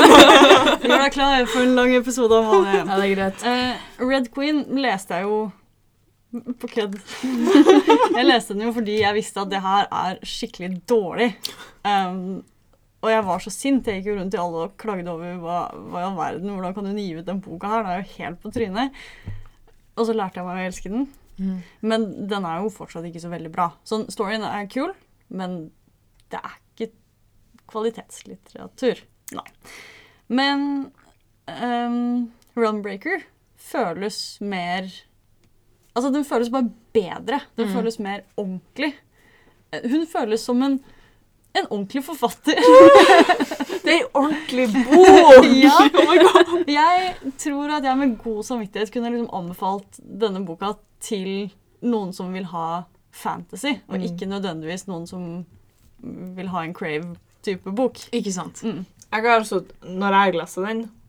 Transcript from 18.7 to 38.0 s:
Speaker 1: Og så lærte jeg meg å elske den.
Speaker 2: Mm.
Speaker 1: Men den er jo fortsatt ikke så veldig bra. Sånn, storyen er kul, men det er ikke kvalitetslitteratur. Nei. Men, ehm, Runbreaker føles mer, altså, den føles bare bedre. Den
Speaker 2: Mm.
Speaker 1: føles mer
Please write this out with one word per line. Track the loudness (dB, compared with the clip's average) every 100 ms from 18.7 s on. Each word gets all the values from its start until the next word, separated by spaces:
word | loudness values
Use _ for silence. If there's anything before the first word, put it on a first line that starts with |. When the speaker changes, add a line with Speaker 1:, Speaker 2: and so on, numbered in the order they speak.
| -6 -6 -8 -20 -20 -16 -16 -16 _ _ _ _
Speaker 1:
Og | -6 -4
så | -2
lærte | -6 -8
jeg | -10
meg | -8
å | -10
elske | -10 -10
den. | -8 -8 -10 _
Speaker 2:
Mm. | -10 -8 -8 -12 _ -4
Speaker 1:
Men | -4 -4 -8 -8
den | -6 -6
er | -6
jo | -8
fortsatt | -10 -16 -14 -14
ikke | -14
så | -14
veldig | -14 -10
bra. | -6 -6 -6
Sånn, | -8 -8 -8
storyen | -8 -6 -6
er | -6 -8 -8
kul, | -6 -6 -8 _ _ -16
men | -12 -10 -10 -14 _ _ _ _ _ _
det | -16
er | -14 -20
ikke | _ -12 -12 _ _ _ _ _ _ _ _
kvalitetslitteratur. | -6 -6 -6 -14 -20 -20 -20 _ -20 -20 -6 -4 -4 _ _ -18
Nei. | -16 -16 _ -20 -20 -20 -20 _ _ -6
Men, | -2 0 -2 -4 -6 -10 _ _ _ _ _ -18
ehm, | -10 -6 -4 -4 -4 -4 -4 -6 _ _
Runbreaker | -4 -2 -2 -8 -10 -8 -8 -10 _ _ _
føles | -10 -6 -6 -6 -8 -10 -14 -12
mer, | -10 -8 -6 -8 -8 -16 _ _ _ _ _ _ _ _ _ -4
altså, | -2
den | -2
føles | -2 -2 -2
bare | -2 -4 -6 _
bedre. | -2 -2 -6 -6 -8 -6
Den | -8 -4
Speaker 2:
Mm. |
Speaker 1:
føles | -4 -4
mer | -6